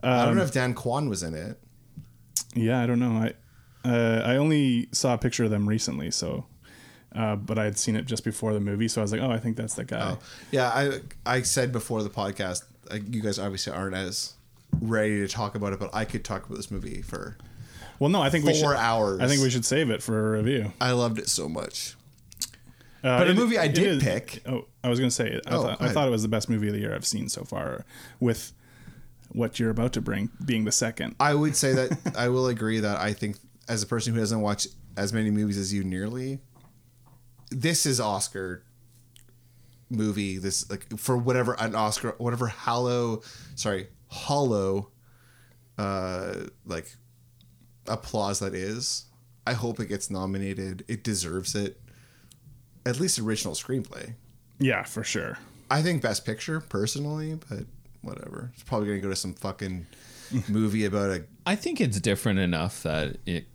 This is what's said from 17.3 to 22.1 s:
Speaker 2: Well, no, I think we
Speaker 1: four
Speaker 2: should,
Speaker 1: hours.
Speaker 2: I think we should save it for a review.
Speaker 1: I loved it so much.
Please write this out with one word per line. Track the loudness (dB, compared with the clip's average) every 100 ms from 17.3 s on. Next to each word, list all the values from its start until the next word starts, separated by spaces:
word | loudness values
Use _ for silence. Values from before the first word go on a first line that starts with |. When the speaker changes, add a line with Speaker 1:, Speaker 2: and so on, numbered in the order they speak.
| -12 -18 -18 -18 -16 -18 0
Speaker 2:
Well, | 2
no, | 4
I | 4
think | 4 4
we | 6
Speaker 1:
four | 4
Speaker 2:
should, | 4
Speaker 1:
hours. | 4 4 2 2
Speaker 2:
I | 4
think | 4
we | 4
should | 2 2
save | 2 2
it | 0
for | 0 0 2 2
a |
review. | 2 2 -2 0
Speaker 1:
I | 2
loved | 2 2 0
it | 0
so | -2 -2
much. | -4 -6 -8 -10 -12 -20